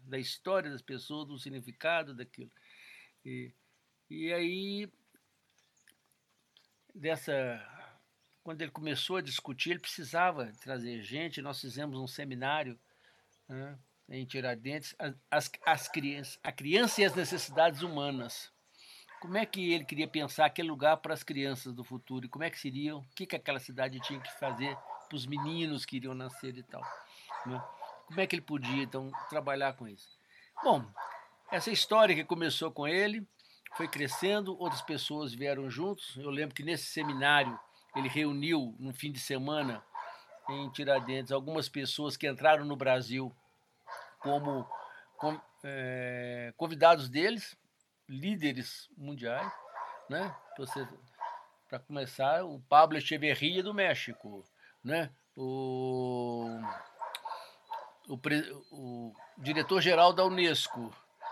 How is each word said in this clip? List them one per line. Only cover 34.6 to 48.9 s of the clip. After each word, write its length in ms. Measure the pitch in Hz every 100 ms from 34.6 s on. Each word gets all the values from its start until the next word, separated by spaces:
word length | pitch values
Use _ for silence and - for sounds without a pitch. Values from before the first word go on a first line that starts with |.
| 175 143
pessoas 500 | - 143 - 151 143
vieram 380 | 117 143 135 135
juntos. 440 | 127 185 202 - 131
Eu 100 | 143
lembro 260 | 139 151
que 80 | 131
nesse 220 | 151 160
seminário 720 | - - 143 135 143 147 131 117 - _ _ 139
ele 120 | 135
reuniu, 640 | 139 151 143 151 160 123 117
no 140 | 131
fim 180 | 127 147
de 100 | 131
semana, 640 | - 139 135 151 135 107 - - - - - - -
em 180 | 139 139
Tiradentes, 640 | 135 143 135 120 135 131
algumas 340 | 139 135 160 127
pessoas 480 | 147 135 - 147
que 140 | 131 147
entraram 380 | 131 151 151 147
no 100 | 139
Brasil 580 | 131 127 117 131 127 - _ _ _ _ - - - -
como, 480 | 143 143 147 135 - - - - - -
com, 240 | 151 156 - _
é, 880 | 139 135 127 127 123 123 123 120 120 -
convidados 500 | 135 156 165 170 131
deles, 480 | 143 190 226 - - _ _ _ _ -
líderes 800 | 135 180 208 151 127 127 - -